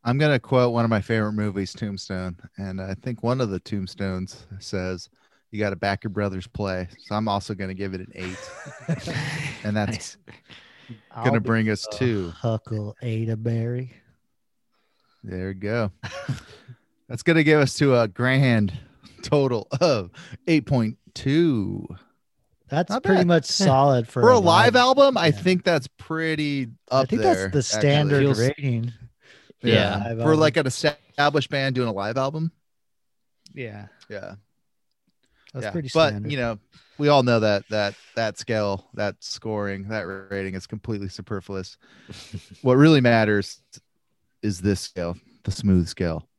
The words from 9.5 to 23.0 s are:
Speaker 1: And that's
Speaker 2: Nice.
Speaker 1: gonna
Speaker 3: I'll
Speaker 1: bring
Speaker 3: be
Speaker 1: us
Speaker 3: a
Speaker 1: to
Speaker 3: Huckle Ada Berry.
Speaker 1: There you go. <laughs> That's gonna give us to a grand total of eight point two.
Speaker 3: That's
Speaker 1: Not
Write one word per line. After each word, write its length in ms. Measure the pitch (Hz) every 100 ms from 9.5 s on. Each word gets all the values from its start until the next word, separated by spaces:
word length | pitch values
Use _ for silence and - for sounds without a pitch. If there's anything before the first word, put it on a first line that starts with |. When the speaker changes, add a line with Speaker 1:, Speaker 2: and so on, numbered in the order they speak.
| -
Speaker 1:
And 140 | 107 104
that's 140 | 101
Speaker 2:
Nice. 240 | 107 - - - - _ - - _ - 113 _ 117
Speaker 1:
gonna 180 | 123 117
Speaker 3:
I'll 40 |
Speaker 1:
bring 260 | 113 113 110
Speaker 3:
be 60 |
Speaker 1:
us 140 | 104 107
Speaker 3:
a 60 | 107
Speaker 1:
to 340 | 123 107 87
Speaker 3:
Huckle 640 | 85 117 110 - 107 104 -
Ada 340 | 123 110 113 113
Berry. 560 | 113 113 117 123 127 - _ _ _ _ _ _ _ _ _ _ _ _
Speaker 1:
There 260 | - 92 92
you 40 |
go. 380 | 95 101 117 107 - - - - 123 -
<laughs> 580 | - - - _ _ _
That's 140 | 120
gonna 220 | - 165
give 160 | 151 151
us 160 | 139 -
to 200 | 143 123
a 80 | 113
grand 680 | 92 127 131 135 117 101 - - _ - -
total 460 | - 147 135 117 - 131
of 300 | 175 123 87 - - - -
eight 180 | 160 117
point 320 | 131 110 - _
two. 760 | - 135 151 170 120 95 98 - 92 _ _ _ _ _ _ _
Speaker 3:
That's 200 | 147 175
Speaker 1:
Not 140 | 220